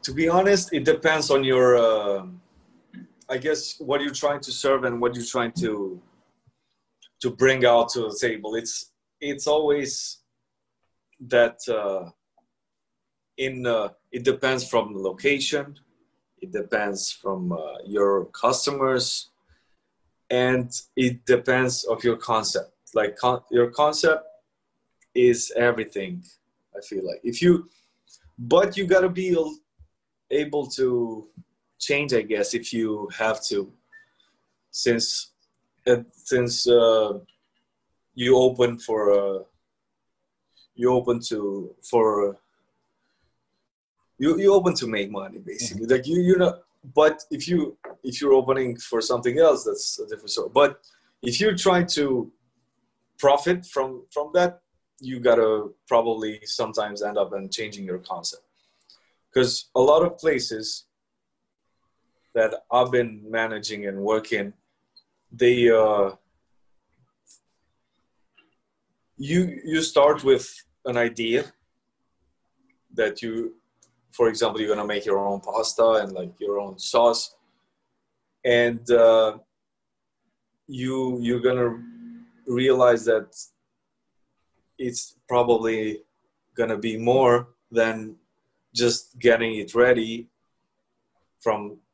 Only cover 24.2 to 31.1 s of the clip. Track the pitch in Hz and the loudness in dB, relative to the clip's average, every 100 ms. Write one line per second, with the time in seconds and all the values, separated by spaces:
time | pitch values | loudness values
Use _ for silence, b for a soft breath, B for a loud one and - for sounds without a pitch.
24.2 | - - _ _ _ _ _ _ _ 120 | -4 -20 _ _ _ _ _ _ _ 2
25.2 | 123 120 - - 120 113 110 101 92 90 | 4 4 -2 0 0 0 -6 -8 -8 -10
26.2 | - _ _ _ _ 104 - 101 92 - | -16 _ _ _ _ -20 -12 -10 -8 -8
27.2 | 117 120 175 175 - _ _ _ _ b | -8 0 4 4 0 _ _ _ _ b
28.2 | b - 120 160 202 190 190 190 185 180 | b -16 2 2 2 -2 2 4 2 -2
29.2 | 185 170 156 156 _ _ - _ _ _ | -2 0 -2 -6 _ _ -20 _ _ _
30.2 | _ 139 147 147 127 - 131 123 117 | _ -2 -2 -4 -6 -2 0 0 -4